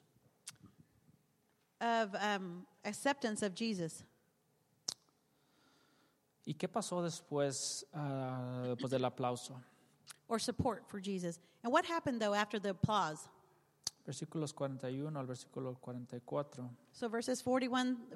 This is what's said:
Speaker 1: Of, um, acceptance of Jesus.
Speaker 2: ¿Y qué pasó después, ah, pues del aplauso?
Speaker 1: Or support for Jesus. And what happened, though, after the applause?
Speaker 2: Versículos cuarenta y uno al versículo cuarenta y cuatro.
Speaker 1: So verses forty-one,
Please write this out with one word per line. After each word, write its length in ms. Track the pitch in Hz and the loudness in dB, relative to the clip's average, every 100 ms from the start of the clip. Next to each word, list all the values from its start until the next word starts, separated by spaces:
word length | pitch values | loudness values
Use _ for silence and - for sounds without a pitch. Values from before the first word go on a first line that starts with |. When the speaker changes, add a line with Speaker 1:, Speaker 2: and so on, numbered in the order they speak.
| _ _ _ _ - - - - - _ _ _ _ _ _ _ _ - | _ _ _ _ -20 -18 -20 -20 -20 _ _ _ _ _ _ _ _ -2
Speaker 1:
Of, 360 | 233 226 208 190 | 2 4 2 2
um, 500 | 208 202 185 175 185 _ | 2 2 -2 -8 -12 _
acceptance 600 | 208 214 277 277 226 208 | -6 0 2 2 0 2
of 100 | 208 | 0
Jesus. 500 | 175 226 190 165 - - _ _ _ _ _ _ _ - - _ _ _ _ _ _ _ _ _ _ _ _ _ _ | 2 0 0 -2 -4 -16 _ _ _ _ _ _ _ -8 -8 _ _ _ _ _ _ _ _ _ _ _ _ _ _
Speaker 2:
¿Y 120 | - 147 | -8 -4
qué 120 | 180 | -2
pasó 360 | 226 190 175 | -2 -2 0
después, 840 | 170 165 - 147 143 127 - - - | -2 -4 -2 2 2 2 -4 -4 -6
ah, 800 | 156 143 135 127 127 123 127 127 120 | -4 -2 -2 -2 -2 -4 -2 -2 -2
pues 100 | 131 | 2
del 160 | 131 127 | 2 2
aplauso? 560 | - 123 120 - 131 - - _ _ - - - | 2 0 0 -6 -12 -18 -20 _ _ -20 -16 -4
Speaker 1:
Or 120 | 220 | -2
support 480 | - - 254 202 - | 0 0 0 0 -4
for 100 | 202 | -8
Jesus. 400 | 190 190 175 170 - _ | -4 -2 -2 -4 -12 _
And 80 | 233 | 4
what 140 | 302 349 | 4 6
happened, 340 | 330 302 233 | 2 2 2
though, 140 | 208 | 4
after 260 | 202 214 214 | 4 2 2
the 100 | 196 | 0
applause? 580 | 185 - 208 160 156 - - - _ _ _ - - - | 2 4 6 2 -2 -10 -20 -20 _ _ _ -10 -8 -8
Speaker 2:
Versículos 440 | 131 151 165 143 | -6 -4 -2 -4
cuarenta 380 | - 139 131 127 | -2 -4 -4 -4
y 120 | 131 | -4
uno 180 | 151 147 | -2 -2
al 80 | 127 | -4
versículo 520 | 123 - 135 131 127 | -6 -8 -6 -6 -6
cuarenta 360 | - 123 120 123 | -8 -8 -8 -10
y 60 | - | -4
cuatro. 460 | 143 143 - 123 123 - | -2 -2 -6 -10 -12 -18
Speaker 1:
So 160 | - 233 | -6 -2
verses 320 | 220 247 247 | -2 0 0
forty-one, 540 | 247 254 247 254 254 240 - | 4 4 4 2 2 0 -4